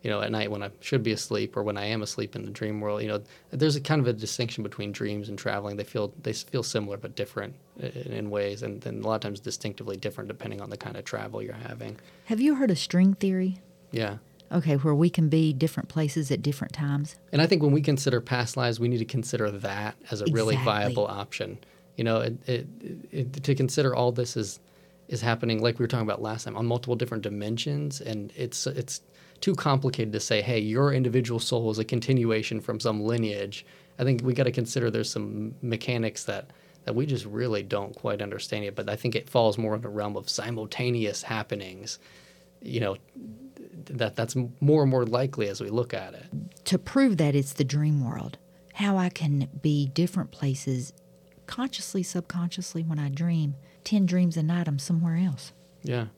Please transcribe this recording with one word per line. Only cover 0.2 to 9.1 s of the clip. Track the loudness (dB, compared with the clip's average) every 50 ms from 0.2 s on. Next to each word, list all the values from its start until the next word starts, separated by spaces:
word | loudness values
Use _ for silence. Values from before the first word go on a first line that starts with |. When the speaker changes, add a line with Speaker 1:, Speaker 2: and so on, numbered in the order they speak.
Speaker 1:
at | 0 0
night | 0 0 0 -2
when | -2 -4
I | -6 -8 -10 -12
should | -4 0 0 2
be | 2 2 -2
asleep | -2 -2 -2 -2 -2 -2 -2 -4
or | -2 -2
when | -2 -2
I | -2 -2
am | -2 -2 -4
asleep | -4 -6 -4 -6 -6 -6 -6
in | -10 -10
the | -10
dream | -8 -6 -6 -4 -4 -4
world. | -2 -2 -2 -2
You | -2
know, | -4 -4 -4 -6 -10 -20 -20 _ _
there's | -2 2 2 4 4
a | 2
kind | 2 2 2 4
of | 4
a | 2
distinction | 0 -2 -4 -6 -4 -4 -4 -4 -4 -6 -8
between | -8 -6 -6 -6 -6
dreams | -4 -4 -4 -4 -4 -6 -6 -8
and | -10 -6
traveling. | -4 -2 -2 -2 -4 -4 -6
They | -6 -8
feel, | -4 -4 -4 -4 -4 -6 -6 -6
they | -4
s-, | -4 -4 -8
feel | -4 -4 -4
similar | -4 -2 -2 -2 -2 -2 -8
but | -8 -10 -10 -6
different | -6 -8 -6 -6 -8 -8 -8 -12 -18 -20 _ _ -10
i-, | -10
in, | -8 -8 -8 -8 -6
in | -6 -6 -6 -4
ways, | -2 -2 -2 -2 -4 -4 -8
and, | -8 -8 -8 -8
and | -8 -8 -4 -2
a |
lot | -2